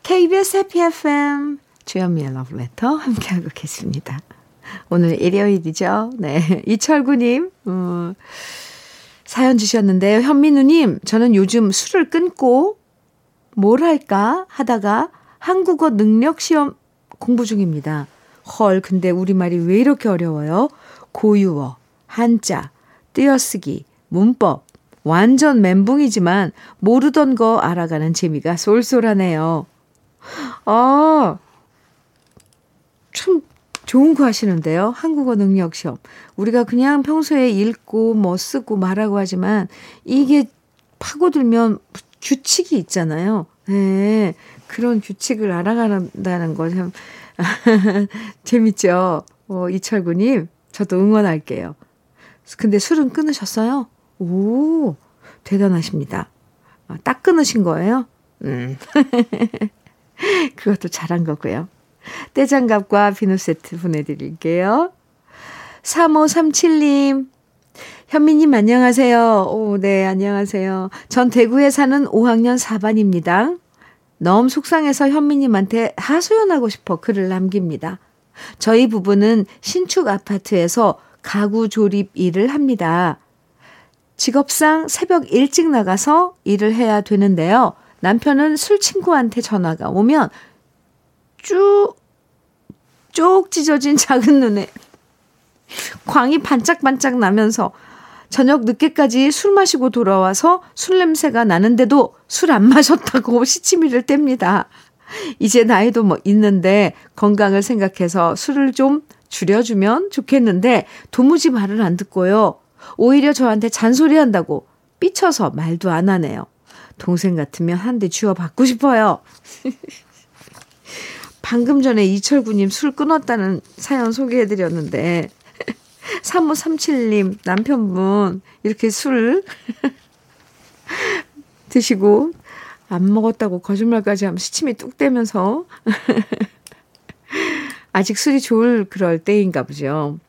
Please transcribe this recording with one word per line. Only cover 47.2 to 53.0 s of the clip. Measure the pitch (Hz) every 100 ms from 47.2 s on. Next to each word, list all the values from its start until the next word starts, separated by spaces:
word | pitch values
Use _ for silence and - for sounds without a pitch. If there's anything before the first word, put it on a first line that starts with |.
| -
<laughs> | - 180 - 233 220 202 196 202 214 220 -
재밌죠. | - 240 220 202 196 180 185 156 - _ -
어, | 185 180
이철구님, | 185 - 214 170 175 226 247 165 _ _
저도 | - 202 185
응원할게요. | 202 214 202 160 - - 87 147 _ _ _ _ _ _ _ -
근데 | 220 202
술은 | - 311